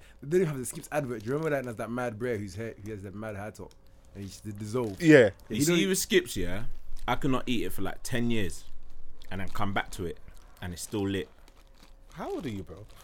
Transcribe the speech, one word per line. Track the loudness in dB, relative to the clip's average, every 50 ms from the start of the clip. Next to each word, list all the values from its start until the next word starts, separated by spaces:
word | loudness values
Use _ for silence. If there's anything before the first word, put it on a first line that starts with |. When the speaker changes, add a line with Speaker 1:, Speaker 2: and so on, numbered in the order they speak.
| -18 -20 -20 -14 -6
Speaker 1:
didn't | 0 2 2 2 2
have | 0 -4
the | -6
Skips | -8 -8 -10 -10 -6
advert. | -4 -4 -2 -2 -6 -6 -4
Do |
you | -4 -4
remember | -2 0 0
that? | 0 -2
And | -2 -4
that's | -6 -6
that | -6 -6
mad | -4 -4 -4 -4 -4 -4
brer | -4 -2 -2 -2
who's | -4 -6 -8
hair, | -8 -10 -10 -10 -12 -12
who | -10
has | -10 -10 -10
that | -12 -10
mad | -10 -10 -8 -8
hair | -8 -10 -10
top, | -10 -12 -16 -16 -16 -20 -20 -20 -20 -20 -20 -18 -14
and | -12 -12
he | -12
just | -12 -12 -12 -10 -8 -8
dissolved. | -6 -4 -2 -2 -2 -2 -2 2 8
Speaker 2:
Yeah. | 10 12 12
Speaker 1:
Yeah, | 12 10 6 -2 -10 -4
Speaker 3:
You | 0
Speaker 1:
he | 2 4
Speaker 3:
see, | 4 4 4 4
Speaker 1:
don't | 2
Speaker 3:
with | 2 0
Skips, | 0 4 4 4 4 2 -4 -2
yeah, | 0 0 0 2 2 2 0 0 -2 -2 0 0 0
I | 0 0
could | 2 2 2
not | 2 2 2
eat | 0 0 0 0
it | 0 0
for, | 0 0
like, | 0 -2 -4 -4
ten | -2 0 0 2 2
years, | 4 4 2 2 0 -4 -6 -4 -4 -4 -4 -4 -4 -4 -2 -2 -4 -4 -4 -4
and | -4 -2 0
then | 0
come | 2 2 2 2 2
back | 0 -2 -2 -4
to | -6 -6
it, | -6 -6 -8 -12 -16 -16 -16 -18 -18 -16 -10 -10
and | -8 -8
it's | -8 -8
still | -4 -2 0 0
lit. | 0 0 -2 -4 -6 -12 -20 -20 -20 -20 -20 -20 -20 -20 -20 -20 -20 -20 -20 -20 -18 -14
Speaker 2:
How | -10 -8 -8
old | -6 -6 -6
are | -6
you, | -6 -6 -8
bro? | -10 -14 -18 -18 -20 -20 -18